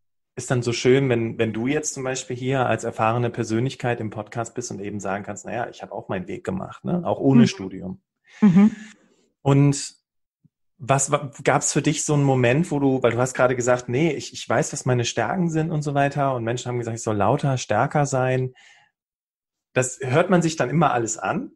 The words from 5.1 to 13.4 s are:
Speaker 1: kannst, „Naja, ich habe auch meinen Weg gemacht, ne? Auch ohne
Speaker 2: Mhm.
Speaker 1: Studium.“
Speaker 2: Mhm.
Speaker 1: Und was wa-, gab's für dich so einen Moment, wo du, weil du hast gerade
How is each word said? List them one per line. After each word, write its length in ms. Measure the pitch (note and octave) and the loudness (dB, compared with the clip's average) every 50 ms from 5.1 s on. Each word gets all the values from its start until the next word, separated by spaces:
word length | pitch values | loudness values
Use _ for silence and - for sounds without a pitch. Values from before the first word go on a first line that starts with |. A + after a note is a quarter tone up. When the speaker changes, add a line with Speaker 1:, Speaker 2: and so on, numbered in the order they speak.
| F#2+ G2+ G2 | -4 -6 -6
Speaker 1:
kannst, 220 | - G#2 F#2+ - | -8 -12 -12 -10
„Naja, 220 | G2 G2 A#2 A#2 G#2+ | -8 -6 -6 -6 -8
ich 120 | - - | -10 -14
habe 100 | - - - | -16 -12 -12
auch 160 | G#2+ A2+ - | -12 -8 -6
meinen 180 | G#2+ F#2+ F2 G2 | -6 -6 -6 -8
Weg 160 | G2+ - - | -10 -8 -8
gemacht, 400 | - F#2+ F#2 F2+ - - - - | -6 -6 -6 -8 -10 -12 -12 -8
ne? 160 | B2+ D#3+ F3+ E3+ | -6 -4 -4 -2
Auch 140 | G2 G#2 - | -2 -4 0
ohne 240 | - C#3 C3+ - - | 2 4 6 6 6
Speaker 2:
Mhm. 40 | - | 6
Speaker 1:
Studium.“ 540 | - - G2 F#2 F#2+ F#2 F2+ F#2 - - _ _ _ _ _ _ - - | 2 -2 -10 -10 -10 -10 -10 -12 -12 -14 _ _ _ _ _ _ -2 2
Speaker 2:
Mhm. 340 | G#3+ G#3 E3 G3 G3+ A3 - - - - - _ _ _ _ _ _ _ _ _ | 4 6 8 8 6 6 4 0 -8 -20 -20 _ _ _ _ _ _ _ _ _
Speaker 1:
Und 540 | - C3+ C#3 C#3 C#3+ C#3+ C#3 C#3 - - - _ _ _ _ _ _ _ _ _ _ _ _ _ _ _ _ _ | 2 4 6 6 6 4 4 0 -4 -10 -14 _ _ _ _ _ _ _ _ _ _ _ _ _ _ _ _ _
was 320 | C#3 A#2 C3+ C#3 - - | 0 0 2 2 2 0
wa-, 200 | C#3+ C#3+ D3 C3 - - - | -2 -2 -2 -6 -12 -4 0
gab's 300 | - C3 B2 - - - | 2 2 2 2 0 0
für 80 | D#3 | 0
dich 220 | B2+ D3 D3 - - | 0 0 0 0 0
so 100 | - D3+ | 0 2
einen 100 | C#3+ C#3+ | 4 4
Moment, 460 | C#3 C3+ C3 B2 A#2+ B2 D3 F3 - | 4 4 4 4 4 4 4 2 0
wo 100 | D3 C#3+ | 0 2
du, 220 | C#3 C3+ C3 C3 | 2 2 4 4
weil 100 | - A#2+ | 4 2
du 60 | A2+ A2+ | 2 2
hast 160 | B2 B2+ - | 0 0 2
gerade 220 | - | 2